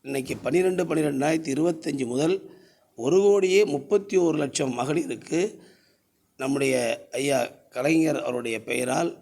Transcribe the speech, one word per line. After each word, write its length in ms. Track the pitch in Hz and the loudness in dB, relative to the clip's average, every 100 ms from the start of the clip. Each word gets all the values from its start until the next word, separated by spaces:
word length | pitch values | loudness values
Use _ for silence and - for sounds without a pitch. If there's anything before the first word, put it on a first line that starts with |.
இன்னைக்கு 320 | 135 135 131 117 | -4 -6 -4 -6
பன்னிரெண்டு 500 | 127 165 185 185 170 | 0 2 2 0 -2
பன்னிரெண்டு 320 | 156 151 139 | 0 0 0
ரெண்டாயிரத்தி 320 | 147 160 160 | 0 0 -2
இருபத்தஞ்சு 560 | 135 170 160 165 139 120 | 0 0 -2 -6 -4 -2
முதல் 280 | 127 160 190 - - - _ _ - | 0 0 0 -4 -20 -20 _ _ -6
ஒரு 220 | 123 185 | 2 4
கோடியே 440 | 202 202 185 190 | 6 4 4 4
முப்பத்தி 520 | 202 143 - 208 196 190 | 4 0 0 -2 2 2
ஒரு 220 | 170 151 | 2 0
லட்சம் 400 | 143 - 131 120 | -2 -2 -2 -2
மகளிருக்கு 640 | 131 156 139 113 - 165 214 - - _ _ _ _ _ _ _ | -2 -2 -2 -8 -4 -2 -2 -6 -20 _ _ _ _ _ _ _
நம்முடைய 380 | 131 139 139 127 117 120 - | -4 0 0 0 0 -4 -6
ஐயா 260 | 123 139 131 - - _ | -4 0 0 -2 -8 _
கலைஞர் 520 | 127 139 160 160 147 | -4 2 2 2 0
அவருடைய 400 | - 123 120 110 | -4 -4 -4 -6
பெயரால் 480 | 113 123 123 139 170 - | -4 -4 -2 -2 -2 -6